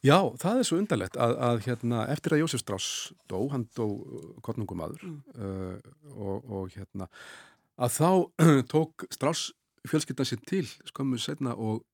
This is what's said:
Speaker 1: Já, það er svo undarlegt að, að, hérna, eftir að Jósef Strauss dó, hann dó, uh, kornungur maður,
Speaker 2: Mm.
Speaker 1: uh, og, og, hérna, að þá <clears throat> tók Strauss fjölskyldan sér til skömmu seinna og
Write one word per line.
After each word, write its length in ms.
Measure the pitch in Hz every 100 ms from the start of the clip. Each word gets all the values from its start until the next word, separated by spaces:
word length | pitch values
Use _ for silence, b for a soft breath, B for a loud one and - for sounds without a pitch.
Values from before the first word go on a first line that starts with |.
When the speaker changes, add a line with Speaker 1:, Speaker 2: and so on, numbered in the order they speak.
Speaker 1:
Já, 160 | 135 160 165
það 240 | 123 170 247
er 80 | 247
svo 120 | 165
undarlegt 340 | 214 127 95
að, 200 | - 120 120
að, 220 | 123 120
hérna, 380 | 113 117 117 120 110
eftir 260 | 143 -
að 60 | 151
Jósef 160 | 160 123
Strauss 300 | - 95 - - - - _
dó, 80 | 92 131
hann 180 | 139 113
dó, 140 | - 110
uh, 380 | 101 - 62 78 -
kornungur 400 | - 117 107 87
maður, 240 | 80 - 185
Speaker 2:
Mm. 140 | 151 139 127
Speaker 1:
uh, 400 | 98 95 92 95 - _ 147
og, 400 | 139 101 98 -
og, 220 | 101 92
hérna, 320 | 92 95 98 92 B B B B B B -
að 160 | 123
þá 140 | - 160 185 175 -
<clears throat> 300 | 160 139 123
tók 320 | 151 160 - -
Strauss 380 | - 139 165 - - _ _
fjölskyldan 420 | - 156 - 131 131
sér 160 | 117
til 240 | - 190 131 -
skömmu 400 | - - 139 123
seinna 320 | - 147 131
og 300 | 117 110 110 -